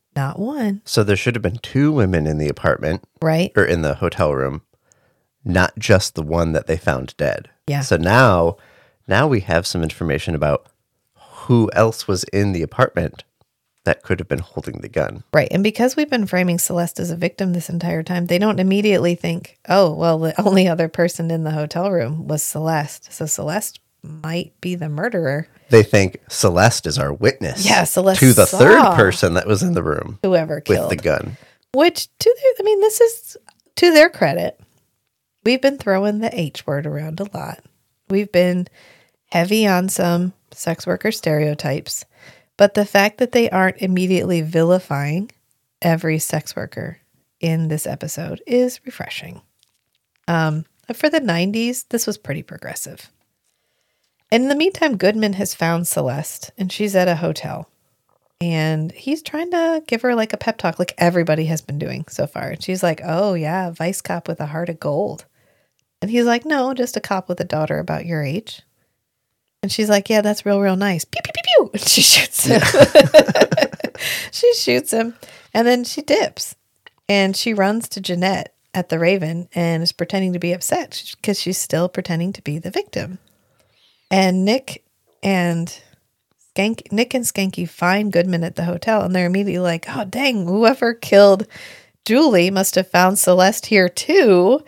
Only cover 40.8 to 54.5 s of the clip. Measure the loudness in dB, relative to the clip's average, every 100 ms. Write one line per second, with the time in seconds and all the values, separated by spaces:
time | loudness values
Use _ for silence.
40.8 | -4 -4 -4 -4 -2 0 0 -2 -4 -6
41.8 | -6 -12 -14 _ -20 -20 _ 2 2 4
42.8 | 0 2 2 0 0 2 2 2 0 0
43.8 | -2 0 0 0 0 -2 0 0 2 2
44.8 | 0 -4 -4 -4 -6 _ _ _ _ _
45.8 | -2 0 0 -2 -2 -6 -6 -10 -10 -10
46.8 | -12 -14 _ _ _ _ -2 -2 -2 -4
47.8 | -6 -8 -10 -10 -10 -12 -2 0 0 -2
48.8 | -16 -16 -14 -14 -14 -20 _ _ _ _
49.8 | _ _ _ _ -4 0 0 -2 -8 _
50.8 | -14 -2 0 0 0 -2 -2 -2 -4 -4
51.8 | -6 -4 -4 -6 -8 -10 -12 -16 -14 -12
52.8 | -14 -16 -20 _ _ _ _ _ _ _
53.8 | _ _ _ _ _ 0 2